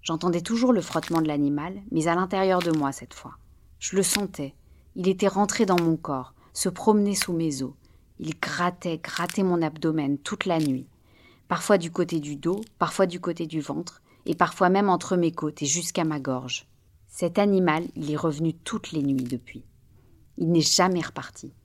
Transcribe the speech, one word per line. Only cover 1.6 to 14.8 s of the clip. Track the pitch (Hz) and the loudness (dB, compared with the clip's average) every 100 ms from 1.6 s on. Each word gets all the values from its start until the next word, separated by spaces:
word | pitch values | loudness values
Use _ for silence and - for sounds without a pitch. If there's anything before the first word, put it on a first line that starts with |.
| 160 196 202 | -6 -10 -4
mais | 160 160 | 0 2
à | 170 | 2
l'intérieur | 185 190 190 185 | 0 2 4 4
de | 170 | 4
moi | 160 139 | 2 0
cette | 139 - | -4 -14
fois. | - - - - - - - | -16 -18 -20 -20 -20 -20 -10
Je | - 185 | -2 0
le | |
sentais. | 190 208 196 - 139 - _ - - - | 0 0 -4 -6 -10 -12 _ -20 -16 -2
Il | 185 | -2
était | 185 196 | 2 0
rentré | 196 208 - 208 | 2 0 2 2
dans | 180 | 4
mon | 165 160 | 2 0
corps, | - 135 127 - - | -2 -6 -6 -18 -16
se | - 185 | -4 -4
promenait | 180 - 214 202 | 0 4 4 4
sous | 196 - | 0 -2
mes | 165 165 135 | 0 0 -2
os. | 131 - - - _ _ | -6 -10 -20 -20 _ _
Il | 156 160 | -8 -6
grattait, | - - 180 180 180 160 | -6 -2 -2 -2 -6 -6
grattait | - - 175 - | -8 -6 -4 0
mon | 190 175 | 2 2
abdomen | 160 156 160 156 139 143 | 0 0 -2 0 0 -2
toute | - 214 190 | -4 -6 0
la | 165 | 0
nuit. | 151 131 135 _ _ _ - _ _ | 2 -2 -6 _ _ _ -20 _ _
Parfois | 170 - 202 | -6 4 4
du | 165 | 4
côté | 170 175 165 | -4 -2 -2
du | 147 147 | -4 -6
dos, | 165 196 220 _ | -4 -4 -6 _
parfois | 170 - 185 | -4 2 0
du | 180 | 0
côté | 175 165 160 | -6 -6 -4
du | 156 | -6
ventre, | 143 151 175 - _ _ - | -4 -6 -8 -14 _ _ -6
et | |
parfois | 160 165 - 180 | 0 0 4 4
même | 190 | 6